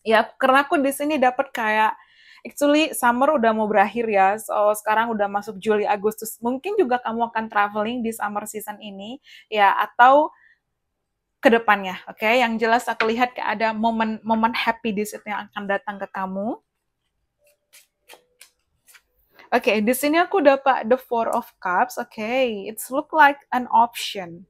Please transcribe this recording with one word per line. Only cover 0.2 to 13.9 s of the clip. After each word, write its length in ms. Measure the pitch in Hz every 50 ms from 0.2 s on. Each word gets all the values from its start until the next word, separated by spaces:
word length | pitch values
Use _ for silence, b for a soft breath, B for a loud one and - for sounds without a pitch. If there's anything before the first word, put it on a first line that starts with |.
| 220 226 _ _
karena 240 | - 254 262 277 285
aku 140 | 277 359 311
di 100 | 262 277 269
sini 240 | - 285 294 311 285
dapat 320 | 254 254 254 262 269 -
kayak, 400 | _ 254 226 214 214 214 220 214 - b b b b b b b b b
actually 540 | b 240 - - 285 285 285 302 320 - -
summer 400 | - - 240 240 247 269 294 311
udah 160 | 277 226 226
mau 160 | 220 220 220
berakhir 400 | 208 220 202 196 208 202 240 233
ya, 320 | 226 208 196 190 190 208 220
so 320 | - - - 214 208 208 214
sekarang 380 | 208 - 214 214 220 233 240
udah 160 | 226 208 202
masuk 320 | 202 196 202 202 226 196 190
Juli, 240 | 185 220 214 208 208
Agustus. 560 | - 202 208 190 214 214 - 220 208 - _
Mungkin 400 | 226 240 254 269 - 370 415 440
juga 180 | 359 240 240 247 -
kamu 260 | 226 226 226 233 226
akan 160 | - 220 220 220
traveling 480 | 214 208 202 208 208 214 208 220 247 254
di 160 | 226 226 220
summer 320 | - 214 208 208 208 214
season 320 | 214 - 214 196 - 208 208
ini, 400 | 214 208 196 190 196 214 254 294 B B B B B B
ya, 240 | 220 214 202 196 -
atau 560 | 214 208 - _ - 240 262 269 294 302 339 b b b b b b b _ _ _ _ _ _ _ _ _ _ _ _ _ _ _ -
ke 80 | 185
depannya, 480 | 220 226 226 - 208 202 196 185 185 - -
oke? 160 | - 190 _ 220
Yang 400 | 214 233 262 247 233 226 220 233
jelas 200 | 226 226 247 240
aku 240 | 240 226 - 226 220
lihat 240 | 226 233 254 247 -
kayak 240 | - - - 214 202
ada 160 | 226 220 220
momen, 480 | 214 220 233